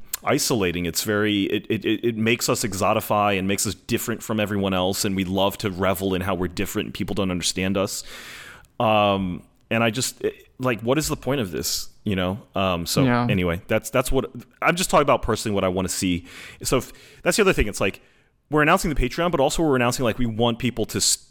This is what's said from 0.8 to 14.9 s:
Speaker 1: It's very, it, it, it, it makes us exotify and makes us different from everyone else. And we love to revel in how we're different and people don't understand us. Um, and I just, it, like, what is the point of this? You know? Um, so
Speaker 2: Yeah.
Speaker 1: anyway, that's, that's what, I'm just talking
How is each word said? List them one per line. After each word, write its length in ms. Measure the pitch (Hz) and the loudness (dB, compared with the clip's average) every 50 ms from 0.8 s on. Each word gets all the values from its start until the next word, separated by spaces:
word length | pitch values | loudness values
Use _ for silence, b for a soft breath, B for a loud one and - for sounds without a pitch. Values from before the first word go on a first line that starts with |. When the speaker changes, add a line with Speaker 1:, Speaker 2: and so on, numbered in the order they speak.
| 87 | -2
Speaker 1:
It's 160 | 85 - - - | -2 -2 -2 -2
very, 400 | 110 104 104 107 107 104 101 98 | 0 0 2 2 2 2 2 2
it, 240 | - - - - - | 0 0 -2 -2 -2
it, 160 | 110 101 - | -2 -2 0
it, 180 | 107 110 - - | 0 0 0 0
it 100 | 120 117 | -2 0
makes 320 | 107 110 113 123 120 - - | 0 2 2 2 2 0 0
us 140 | 127 - - | -2 0 -2
exotify 720 | 110 95 101 101 95 110 110 - - 110 104 104 104 101 | -4 -2 0 2 2 2 2 0 0 0 2 2 2 2
and 100 | 92 95 | 0 0
makes 200 | 98 101 - - | 0 0 0 -2
us 80 | 110 90 | -4 -4
different 480 | - _ - 120 104 - - 110 - - | -6 _ -2 -2 -2 -2 -4 -6 -6 -6
from 160 | - 110 107 | -4 -2 -2
everyone 340 | 104 95 107 101 98 95 95 | -2 0 0 0 0 0 0
else. 320 | 92 90 92 101 - - | 0 0 0 0 -2 -2
And 100 | 104 95 | -2 -2
we 80 | 95 95 | -2 -2
love 340 | 90 95 95 95 101 92 - | 0 0 2 2 2 0 -2
to 100 | - 104 | -4 -4
revel 460 | 90 87 95 92 98 - 98 98 92 | -2 0 0 0 2 2 0 0 0
in 60 | 90 | 0
how 120 | 90 101 95 | 0 -2 -2
we're 140 | 85 92 | -2 -2
different 400 | 87 87 - 98 - - 107 - | -2 -2 -4 -4 -2 -2 -4 -4
and 60 | - - | -4 -6
people 180 | - 101 - 107 | -6 -4 -4 -2
don't 160 | 104 98 92 | 0 0 0
understand 460 | 90 87 82 - - 92 92 95 98 | 0 -2 -2 -2 -2 -2 -2 0 0
us. 260 | 98 95 104 - - - B B B B B B B B B B B B B _ - | 0 0 -2 -4 -8 -10 B B B B B B B B B B B B B _ 0
Um, 640 | 117 110 107 107 104 101 98 98 95 90 87 - - _ _ _ _ - | 2 4 4 4 4 4 4 2 0 -2 -4 -6 -10 _ _ _ _ -2
and 140 | 110 113 117 | 0 2 2
I 60 | 117 | 2
just, 320 | 107 131 117 - - - - | 0 -2 -4 -6 -4 -4 -4
it, 240 | - - - - _ _ - | -4 -4 -6 -14 _ _ -4
like, 220 | 127 127 120 101 | -2 -2 -2 0
what 160 | 113 117 135 | 0 0 0
is 100 | 156 147 | 0 0
the 80 | 147 147 | -2 -4
point 240 | - - 123 139 143 | -4 -2 -2 -2 -2
of 100 | 110 90 | -2 -2
this? 380 | 76 64 - - - - - - - - - | -4 -4 -4 -4 -4 -6 -6 -10 -12 -8 -4
You 120 | 107 98 | -2 0
know? 240 | 95 90 90 95 113 - - - | 0 0 0 -2 -4 -8 -6 -2
Um, 300 | 98 98 95 90 87 85 | 0 0 0 0 -2 -2
so 180 | - - - 135 | -2 2 2 2
Speaker 2:
Yeah. 240 | 127 123 120 120 120 | 4 2 2 2 2
Speaker 1:
anyway, 320 | 131 123 90 87 85 95 - | 2 2 2 0 0 -2 -2
that's, 220 | - 110 110 - - | -2 -2 -2 -2 0
that's 220 | - 127 135 - | 0 0 0 2
what, 200 | 135 135 104 - - 120 - - _ - | 0 0 -2 -4 -8 -14 -18 -18 _ -2
I'm 140 | - 147 170 | 0 0 2
just 140 | 175 185 | 0 0
talking 120 | - | 2